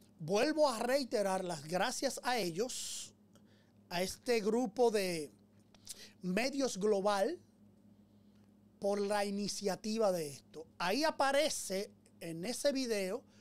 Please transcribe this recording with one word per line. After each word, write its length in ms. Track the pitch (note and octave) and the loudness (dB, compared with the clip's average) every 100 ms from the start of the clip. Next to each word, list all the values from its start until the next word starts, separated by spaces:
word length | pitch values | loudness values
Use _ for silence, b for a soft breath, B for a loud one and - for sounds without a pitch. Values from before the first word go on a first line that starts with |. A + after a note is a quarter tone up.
| b - | b -12
vuelvo 500 | D#3 G3+ D4 D4+ D4 | -2 2 2 4 4
a 100 | A3 | 4
reiterar 640 | A#3+ C#4 A#3+ A3+ G3 F#3+ | 2 0 2 0 2 0
las 200 | F3+ D#3 | -2 -6
gracias 560 | D3+ F3+ A3+ A#3+ C4+ - | -4 -2 0 0 -4 -2
a 160 | A#3 B3 | -2 0
ellos, 720 | F3+ E3 B3 - - - - - - - b b b - - | -2 -2 -4 -6 -8 -8 -12 -16 -20 -20 b b b -20 -8
a 140 | F3 | -4
este 380 | F#3 - - A#3 | -4 -4 0 2
grupo 500 | G3+ A3+ B3+ - A#3 | 2 0 0 2 4
de 420 | G#3+ F#3 E3 C#3+ - - - _ - B B B B | 4 0 -2 -6 -12 -20 -20 _ -20 B B B B
Medios 580 | F3+ F#3 C4 C#4 C4 F#3+ | -2 0 0 0 -2 0
Global, 600 | G#3 G3+ G3+ G3+ A3+ F4 - _ - - - - - - - - - - - - | 2 2 4 2 2 -2 -10 _ -20 -20 -20 -20 -20 -20 -20 -20 -20 -20 -20 -4
por 220 | G3+ G3+ | -2 0
la 240 | G3+ G#3 | 0 0
iniciativa 880 | G3+ G3+ G3+ - G3 F3+ G#3+ A3 G#3 | 0 -2 -4 -4 -4 -4 -4 0 2
de 160 | F3+ D3 | 2 -4
esto. 380 | C3 - D3+ - - | -10 -18 -18 -18 -4
Ahí 240 | F3 A#3+ | -2 2
aparece 880 | D#4 D4+ C#4 C#4 D4+ - - F#3+ G#3+ - _ - | 2 2 2 4 2 0 -4 -4 -6 -10 _ -14
en 240 | E3+ E3 | -10 -6
ese 280 | G3 A#3+ C#4+ | -6 0 0
video 500 | C4+ B3 G#3 F#3 A#3 - B | 0 0 0 -2 -4 -8 B